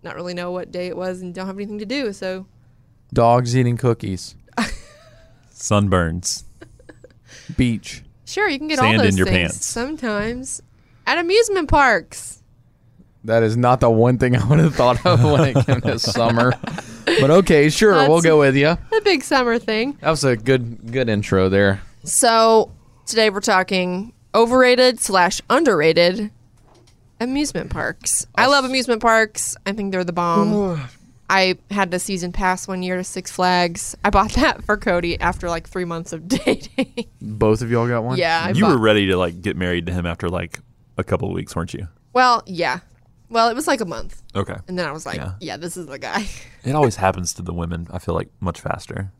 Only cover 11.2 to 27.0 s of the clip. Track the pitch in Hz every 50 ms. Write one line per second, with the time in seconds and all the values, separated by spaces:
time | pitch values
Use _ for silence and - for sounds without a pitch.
11.2 | 349 339 381 440 466 440 403 381 320 262 - 302 285 254 220 175 156 _ - -
12.2 | - - - _ _ _ _ _ _ _ _ _ _ _ _ _ - _ _ _
13.2 | _ 113 113 113 113 110 110 120 123 123 123 123 - 120 113 110 117 123 127 113
14.2 | 127 127 123 120 104 117 147 151 160 160 139 - 127 123 123 117 - 180 180 113
15.2 | 123 151 147 165 165 143 131 143 127 - 135 127 - 131 123 113 - 117 107 117
16.2 | 117 117 117 117 120 127 120 - - - - - - - - - - - 339 -
17.2 | 139 135 156 185 190 - 175 147 143 156 151 - 214 214 196 156 135 139 156 170
18.2 | 165 165 156 151 143 139 131 139 139 151 175 - - - - 440 427 415 370 277
19.2 | 254 - 311 269 247 240 226 240 - - 220 214 226 277 285 - - 147 160 143
20.2 | 143 135 123 107 110 127 135 127 120 117 117 107 - 113 117 131 127 117 107 101
21.2 | 104 - - 95 95 95 95 98 101 98 98 98 - - - - - - - -
22.2 | - 240 226 226 226 226 226 220 208 - - - _ - _ _ _ - - 220
23.2 | 220 214 190 202 202 - 208 185 277 - 202 185 180 180 180 180 202 240 - _
24.2 | _ _ - 214 233 233 247 254 254 247 247 247 254 254 240 233 - - 196 190
25.2 | 180 180 - - - - - 277 339 285 208 156 147 160 160 165 175 175 180 208
26.2 | 208 214 - _ _ _ _ _ _ _ _ _ _ _ _ _